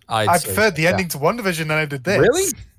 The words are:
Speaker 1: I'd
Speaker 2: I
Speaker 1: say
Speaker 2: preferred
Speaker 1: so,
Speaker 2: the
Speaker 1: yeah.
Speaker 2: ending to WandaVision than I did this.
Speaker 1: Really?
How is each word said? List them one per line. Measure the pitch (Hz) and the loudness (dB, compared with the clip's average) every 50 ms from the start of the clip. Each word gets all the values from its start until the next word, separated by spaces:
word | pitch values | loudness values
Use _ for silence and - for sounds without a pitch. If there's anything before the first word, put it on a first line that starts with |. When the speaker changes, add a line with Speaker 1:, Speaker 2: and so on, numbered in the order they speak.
| _ - | _ -4
Speaker 1:
I'd | 117 110 107 | -2 0 2
Speaker 2:
I | - 175 | 2 2
Speaker 1:
say | 170 - | 2 0
Speaker 2:
preferred | - 190 196 220 214 | -2 0 0 0 0
Speaker 1:
so, | 156 | 2
Speaker 2:
the | 156 | 2
Speaker 1:
yeah. | 160 151 | 0 2
Speaker 2:
ending | 101 95 185 165 | 2 0 -2 -4
to | - | -4
WandaVision | 143 143 180 226 240 202 190 170 160 160 | -2 0 0 0 0 -2 -4 -2 -2 -2
than | 156 | -2
I | 156 156 156 | -2 -2 -2
did | 143 143 131 120 | -2 -6 -6 -2
this. | 180 202 151 | 0 2 4
Speaker 1:
Really? | 160 220 294 370 392 349 - - - - _ | 4 4 4 2 -2 -2 -4 -8 -14 -20 _